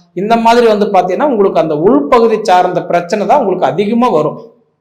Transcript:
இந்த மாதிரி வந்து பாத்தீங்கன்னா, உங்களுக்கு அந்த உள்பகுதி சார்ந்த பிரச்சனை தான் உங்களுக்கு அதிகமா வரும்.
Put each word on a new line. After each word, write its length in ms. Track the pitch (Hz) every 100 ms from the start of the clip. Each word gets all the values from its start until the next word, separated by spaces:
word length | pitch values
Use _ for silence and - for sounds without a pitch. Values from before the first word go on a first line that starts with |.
| _
இந்த 220 | 175 208 233
மாதிரி 320 | 226 240 233
வந்து 180 | 208 202
பாத்தீங்கன்னா, 380 | 190 180 185
உங்களுக்கு 360 | 294 220 190 175
அந்த 160 | 160 151
உள்பகுதி 640 | 180 262 - 240 226 214
சார்ந்த 420 | 202 180 180 175
பிரச்சனை 420 | 170 175 175 214 202
தான் 140 | 285
உங்களுக்கு 260 | 202 175 147
அதிகமா 420 | 156 208 233 247
வரும். 440 | 170 151 - - _ _ _